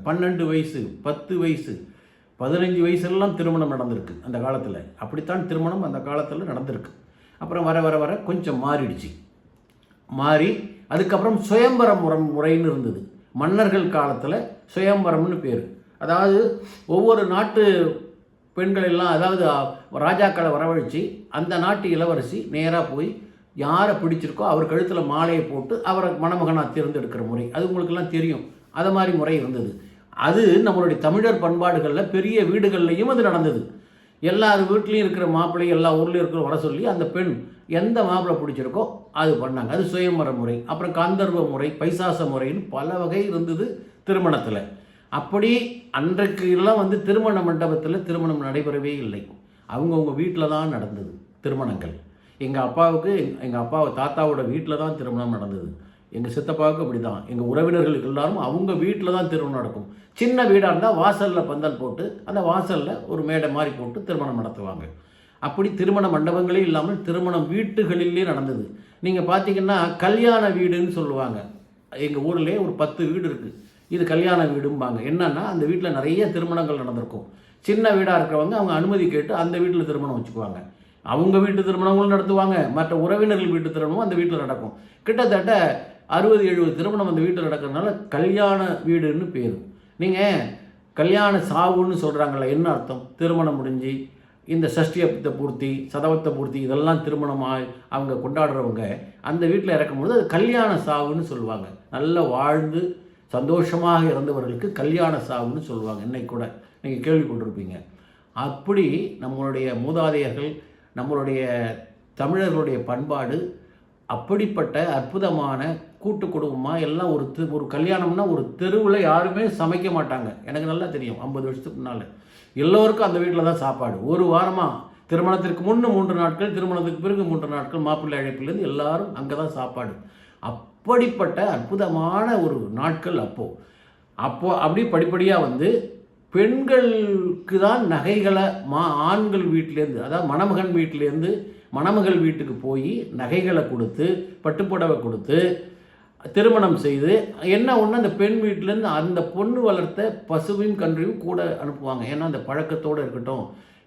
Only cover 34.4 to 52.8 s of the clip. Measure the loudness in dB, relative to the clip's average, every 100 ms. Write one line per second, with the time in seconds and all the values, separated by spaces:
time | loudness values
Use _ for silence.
34.4 | 6 4 4 2 2 2 2 0 2 2
35.4 | 2 2 2 4 4 4 2 2 0 0
36.4 | 0 0 -2 -2 -2 -2 -2 -2 -2 -4
37.4 | -8 -16 -4 0 2 2 2 0 0 -2
38.4 | -4 -6 -4 -4 -4 -8 -8 0 2 2
39.4 | -2 -4 -2 -2 -2 0 0 0 0 -2
40.4 | -2 -4 -6 -6 -4 0 0 2 0 0
41.4 | 0 -2 -4 -2 -2 0 -2 -2 -2 -2
42.4 | -2 -4 -6 -6 -4 -4 -2 -2 0 -2
43.4 | -2 -2 -4 -8 -16 -8 -2 0 2 0
44.4 | -2 -6 -8 -16 -20 _ -8 -8 -2 0
45.4 | 2 2 0 -10 -8 -2 0 0 0 0
46.4 | 2 4 4 4 2 0 2 2 2 2
47.4 | 0 0 0 -2 -2 -4 -2 -2 -2 -2
48.4 | -2 -4 -2 -2 -4 -6 -6 -10 -12 -20
49.4 | _ _ -10 -4 0 2 0 0 -2 0
50.4 | 0 0 -2 -4 -6 -10 -12 -16 -20 _
51.4 | -6 -4 -4 -6 -8 -14 -18 _ _ -10
52.4 | -6 -2 0 4